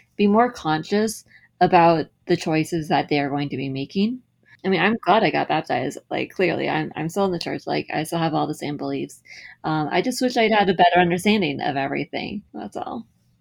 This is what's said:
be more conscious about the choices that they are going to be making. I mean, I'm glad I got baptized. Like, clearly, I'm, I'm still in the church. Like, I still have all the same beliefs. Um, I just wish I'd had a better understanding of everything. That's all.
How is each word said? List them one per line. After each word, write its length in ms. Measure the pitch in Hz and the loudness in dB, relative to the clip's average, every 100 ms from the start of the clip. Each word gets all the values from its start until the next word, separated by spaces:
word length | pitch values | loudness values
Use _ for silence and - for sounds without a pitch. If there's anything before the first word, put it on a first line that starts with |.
| _ - | _ 0
be 100 | 202 | 2
more 240 | 214 247 | 4 2
conscious 760 | - 156 156 165 202 220 - - - _ _ | -2 -4 -2 0 0 0 -4 -16 -20 _ _
about 460 | 180 180 170 165 - _ - | 4 6 6 4 -2 _ -4
the 100 | 175 | -2
choices 520 | 175 156 156 170 156 | 0 -2 0 -4 0
that 200 | 147 147 | -2 0
they 120 | 147 | -2
are 80 | 143 | 0
going 200 | 143 143 | -4 -4
to 60 | 127 | -6
be 120 | 139 | -6
making. 520 | 135 139 196 214 254 _ _ _ _ | -6 -4 0 0 -2 _ _ _ _
I 40 | 190 | -2
mean, 120 | 190 | 2
I'm 160 | 185 226 | 2 0
glad 220 | 175 214 | 2 4
I 60 | 175 | 4
got 180 | 147 - | 0 0
baptized. 500 | 156 160 131 139 - - | -2 0 -4 -4 -8 -8
Like, 200 | 139 127 | -6 -6
clearly, 380 | - 175 147 143 | -2 0 0 -2
I'm, 240 | 147 156 | -2 -4
I'm 140 | - 160 | -6 -6
still 160 | 196 | -2
in 80 | 196 | -2
the 60 | 170 | -2
church. 280 | 147 143 - | -6 -8 -4
Like, 220 | 147 - | -4 -2
I 100 | 147 | -6
still 160 | 151 165 | -4 -2
have 160 | 165 | -2
all 120 | 151 147 | -2 -4
the 80 | |
same 220 | 156 147 143 | -6 -8 -6
beliefs. 460 | 139 139 143 - - - - - | -6 -6 -8 -14 -20 -20 -20 -10
Um, 240 | - 156 151 | -4 -2 0
I 120 | 185 | -2
just 180 | 262 247 | -2 -2
wish 160 | 254 247 | 0 2
I'd 160 | 220 | 2
had 160 | 214 196 | 4 2
a 60 | |
better 240 | 190 175 170 | 6 6 6
understanding 640 | 175 175 208 214 156 139 | 4 2 2 2 0 -2
of 140 | - 139 | -4 -2
everything. 680 | 135 139 147 - - 208 - | -4 -4 -6 -8 -8 -10 -12
That's 240 | - 208 - | -14 -12 -10
all. 300 | - 240 - _ _ _ | -8 -10 -12 _ _ _